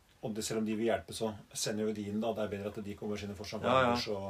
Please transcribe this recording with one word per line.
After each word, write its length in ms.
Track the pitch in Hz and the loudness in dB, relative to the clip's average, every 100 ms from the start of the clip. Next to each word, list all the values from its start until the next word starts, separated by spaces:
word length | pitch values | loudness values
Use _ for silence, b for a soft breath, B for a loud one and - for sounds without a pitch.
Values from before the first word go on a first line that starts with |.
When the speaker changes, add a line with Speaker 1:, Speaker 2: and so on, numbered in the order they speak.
| _ - | _ -8
Speaker 1:
og 120 | 127 107 | -6 -2
det, 80 | |
selv 180 | 107 113 | 0 0
om 60 | 107 | 2
de 80 | 107 | 2
vil 140 | 113 | 4
hjelpe, 260 | 98 - 113 | 2 0 -2
så 160 | 113 104 - | -2 -4 -10
sender 340 | - - 107 107 | -4 -2 0 0
jo 80 | 107 | 0
de 120 | 101 | -2
inn 80 | 107 | 0
da. 120 | 113 110 | 0 0
Det 80 | 107 | 0
er 60 | |
bedre 200 | 101 101 | -2 -4
at 80 | 101 | -6
de 120 | 101 101 | -8 -6
kommer 160 | 110 104 | -4 -4
med 80 | |
sine 80 | 101 | -4
Speaker 2:
Ja, 60 | 101 | -6
ja. 40 | |
Speaker 1:
forsvarere, 560 | 104 110 117 131 127 120 | -6 -2 4 4 6 4
så 200 | 117 101 95 | 0 -4 -4